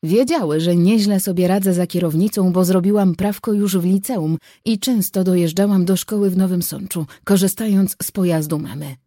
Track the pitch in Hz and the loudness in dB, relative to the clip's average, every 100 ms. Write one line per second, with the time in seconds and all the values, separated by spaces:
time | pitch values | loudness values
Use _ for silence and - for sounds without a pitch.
0 | 165 202 254 330 180 151 170 175 175 226 | 2 2 2 0 0 0 2 2 4 4
1 | 202 202 196 180 180 196 190 180 175 175 | 2 0 0 0 0 2 0 0 0 -2
2 | 175 156 202 - 185 180 180 185 180 208 | 0 0 0 2 0 2 2 2 2 2
3 | 196 165 202 202 - 208 202 185 175 190 | 2 0 -2 -4 -4 -2 0 0 0 0
4 | 196 240 156 160 _ _ - 220 - 240 | -2 -4 -2 -4 _ _ -4 -2 0 -2
5 | 190 196 185 180 165 165 202 196 175 185 | -2 -2 0 2 0 0 2 2 2 0
6 | - 214 202 180 190 180 175 143 135 175 | -2 0 0 2 0 0 -4 -8 -8 -8
7 | 151 - - 196 185 - 220 196 190 - | -8 -10 0 2 2 -2 0 2 0 -2
8 | - - 185 160 151 156 147 131 147 131 | -8 -2 0 0 -2 -6 -6 -10 -12 -14